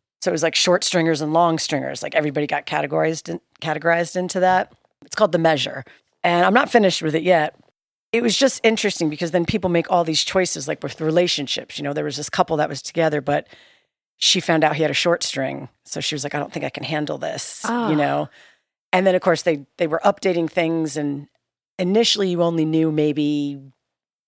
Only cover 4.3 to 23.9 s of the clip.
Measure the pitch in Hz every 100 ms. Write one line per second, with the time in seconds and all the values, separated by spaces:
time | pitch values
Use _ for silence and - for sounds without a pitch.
4.3 | 190 185 185 208 _ _ _ - - 208
5.3 | 170 165 151 131 139 - _ _ _ 175
6.3 | 175 190 220 285 233 196 - 160 151 170
7.3 | 170 151 - _ _ _ _ _ 233 240
8.3 | - 262 - 226 226 208 - 160 147 170
9.3 | 175 165 214 180 170 165 185 165 156 -
10.3 | 190 180 160 139 151 143 - 156 165 180
11.3 | - 139 - - - 143 147 151 135 151
12.3 | - 175 156 151 143 - 165 160 147 135
13.3 | 147 - - _ _ _ _ _ - -
14.3 | 190 - 160 151 151 151 139 175 170 -
15.3 | 139 135 139 135 _ - - - 151 143
16.3 | 147 143 156 143 - - 151 147 147 151
17.3 | 147 - - - 240 226 156 143 143 151
18.3 | - - _ _ _ _ 185 190 185 185
19.3 | 160 - 147 139 - 165 156 202 202 196
20.3 | 170 160 - 165 165 160 151 147 143 143
21.3 | _ _ _ _ - 180 208 226 220 190
22.3 | 175 170 165 156 160 160 151 151 147 147
23.3 | 147 143 139 135 _ _